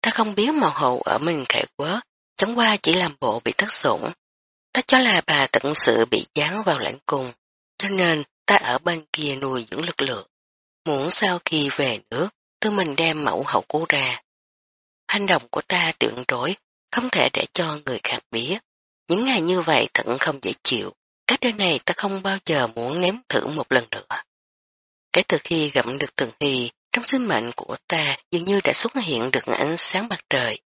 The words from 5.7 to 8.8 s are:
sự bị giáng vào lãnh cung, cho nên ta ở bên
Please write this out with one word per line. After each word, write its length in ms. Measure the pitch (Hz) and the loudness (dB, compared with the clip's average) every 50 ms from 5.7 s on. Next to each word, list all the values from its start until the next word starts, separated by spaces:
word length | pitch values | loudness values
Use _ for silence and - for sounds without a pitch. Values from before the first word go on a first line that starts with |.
| 151 | 0
sự 300 | - - - 113 113 113 | 2 4 4 6 6 4
bị 200 | 117 - 123 - - _ | 4 2 -2 -2 -2 _
giáng 280 | 151 147 156 180 208 220 | -2 -2 -2 -2 -2 0
vào 160 | 190 160 135 | 0 0 0
lãnh 180 | 110 - - 135 _ | 0 -6 -6 -6 _
cung, 280 | - - 139 131 127 120 _ _ _ _ _ _ _ _ _ | -2 -2 -2 -2 -6 -10 _ _ _ _ _ _ _ _ _
cho 120 | - 202 | -4 -2
nên 340 | 196 190 180 170 165 151 143 _ _ _ _ | 0 2 2 4 2 0 -2 _ _ _ _
ta 100 | - 151 | 4 4
ở 220 | 151 - - 123 | 4 4 2 -2
bên 280 | 131 | 0